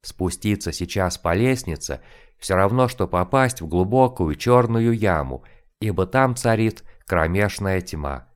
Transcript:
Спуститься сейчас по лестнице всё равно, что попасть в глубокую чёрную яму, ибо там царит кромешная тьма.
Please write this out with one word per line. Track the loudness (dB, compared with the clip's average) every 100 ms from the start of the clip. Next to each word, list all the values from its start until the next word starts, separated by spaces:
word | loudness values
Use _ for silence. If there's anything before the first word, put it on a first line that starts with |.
Спуститься | -18 -4 -4 -2 -2 -2 -4
сейчас | -6 -6 -2 -2 -2
по | -2
лестнице | 0 2 0 -4 -8 -8 -10 -12 -20 -20 _
всё | -2 2
равно, | 2 4 0
что | 0 -2
попасть | 0 0 2 0 -2
в | -2
глубокую | 0 2 4 2 2 -2 -2
чёрную | 4 4 4 2 2
яму, | 2 2 0 -2 -8 -14 -20 _ _
ибо | -4 -2 0
там | 2 2 2
царит | 0 2 0 -2 -18 -20 -2
кромешная | 0 2 2 0 -2 -2 -2
тьма. | -4 -8 -8 -8 -14